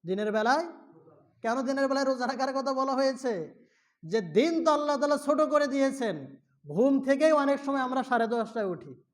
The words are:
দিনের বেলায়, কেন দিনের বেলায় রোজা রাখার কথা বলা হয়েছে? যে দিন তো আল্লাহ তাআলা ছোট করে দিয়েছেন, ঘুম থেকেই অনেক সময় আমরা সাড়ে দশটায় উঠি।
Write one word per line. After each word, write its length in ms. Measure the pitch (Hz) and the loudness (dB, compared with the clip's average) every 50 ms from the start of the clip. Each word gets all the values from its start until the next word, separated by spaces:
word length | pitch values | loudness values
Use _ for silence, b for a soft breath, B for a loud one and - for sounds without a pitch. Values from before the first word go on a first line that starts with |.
| _ | _
দিনের 260 | 165 185 196 214 214 | -6 -4 -4 -2 -2
বেলায়, 340 | 208 220 214 233 262 302 349 339 - - - _ - - - - - _ _ _ _ _ | -2 0 2 2 2 2 0 -4 -10 -18 -20 _ -20 -20 -20 -20 -20 _ _ _ _ _
কেন 200 | - 226 233 262 | -4 -4 -2 -2
দিনের 260 | 262 247 277 269 269 269 | -2 -2 -2 0 0 0
বেলায় 180 | 277 269 277 | 0 0 0
রোজা 220 | 262 262 240 247 247 | 0 0 -2 -2 -4
রাখার 260 | 269 247 262 262 262 | -2 -2 -2 -2 -2
কথা 200 | 269 262 277 269 | -2 -2 -2 -2
বলা 200 | 262 269 269 269 | -2 -2 0 0
হয়েছে? 720 | 262 269 269 262 262 - 254 220 180 156 147 - - b b b b b b b b - | 0 0 0 0 -2 -4 -4 -4 -4 -6 -8 -12 -20 b b b b b b b b -12
যে 180 | 160 180 226 | -4 -4 -4
দিন 440 | 196 165 147 190 269 330 339 330 330 | -4 0 2 2 2 4 2 2 2
তো 60 | 320 | 2
আল্লাহ 260 | 302 285 294 294 294 269 | 2 2 2 0 0 0
তাআলা 200 | 285 285 294 277 | 2 0 0 0
ছোট 240 | 285 277 302 302 | 2 0 2 2
করে 260 | 311 294 294 294 294 285 | 2 2 4 2 2 2
দিয়েছেন, 720 | 254 277 269 269 269 269 254 220 175 151 135 135 139 - _ _ _ _ _ 143 | 0 0 0 0 0 -2 -4 -4 -4 -4 -10 -14 -18 -20 _ _ _ _ _ -8
ঘুম 360 | 147 175 240 277 277 269 269 | 0 2 4 4 4 2 2
থেকেই 280 | 262 277 269 302 320 | 2 2 4 6 4
অনেক 280 | 311 294 277 269 277 269 | 4 4 4 2 0 0
সময় 220 | 277 277 277 277 | -2 -4 -2 -2
আমরা 220 | 262 254 254 262 247 | -2 -2 -2 -4 -2
সাড়ে 240 | 254 254 233 226 220 | 0 0 0 0 0
দশটায় 380 | 233 233 220 208 - 233 214 | 0 -2 -2 -4 -4 -4 -4
উঠি। 380 | 190 175 156 - 147 127 - _ _ | -4 -4 -6 -10 -16 -20 -20 _ _